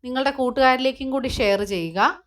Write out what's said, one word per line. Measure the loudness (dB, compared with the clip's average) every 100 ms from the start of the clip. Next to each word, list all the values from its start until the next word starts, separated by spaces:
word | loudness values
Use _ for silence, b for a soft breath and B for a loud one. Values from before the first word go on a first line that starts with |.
| -4
നിങ്ങളുടെ | -2 -2 0
കൂട്ടുകാരിലേക്കും | -2 4 4 4 0 -4 -4 -4
കൂടി | -4 0
ഷെയർ | 2 2 0
ചെയ്യുക. | -4 -4 0 0 0